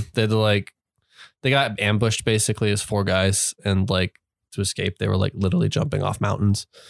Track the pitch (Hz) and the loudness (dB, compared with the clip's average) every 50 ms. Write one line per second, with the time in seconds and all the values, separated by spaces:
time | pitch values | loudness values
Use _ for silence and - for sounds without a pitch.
0 | - - - 120 110 107 113 110 110 107 104 101 95 - - _ _ _ _ _ | -2 -2 -2 0 0 2 2 2 2 2 2 2 0 -4 -12 _ _ _ _ _
1 | _ _ _ - - - _ _ - 131 135 139 139 117 107 - 104 104 107 104 | _ _ _ -20 -20 -20 _ _ -2 0 2 2 2 0 -2 -2 0 2 2 2
2 | 117 113 110 - - 120 110 110 - - 107 - 110 104 101 95 - - 110 101 | 2 0 0 0 0 0 0 2 0 0 -2 0 0 0 0 -2 -2 -2 -2 -2
3 | 98 95 92 95 95 98 98 - - - - _ - 104 95 95 95 - 95 92 | 0 2 2 2 2 2 2 0 -2 -4 -6 _ -2 0 0 0 0 0 0 0
4 | 92 - - _ _ _ _ _ _ _ - - 98 - - - 95 101 101 - | -2 -2 -6 _ _ _ _ _ _ _ -6 -6 -4 -4 -4 -4 -6 -6 -4 -4
5 | 101 101 98 95 98 95 - - 95 92 92 175 170 101 - - - 147 - 98 | -2 -2 0 0 0 -2 -2 -2 -2 0 2 2 0 0 0 -2 -2 -2 -2 -2
6 | 95 98 - - 104 101 101 - 101 101 98 - - - _ - - - | -2 -4 -4 -2 -2 -2 -2 0 2 2 0 0 -4 -10 _ -20 -20 -20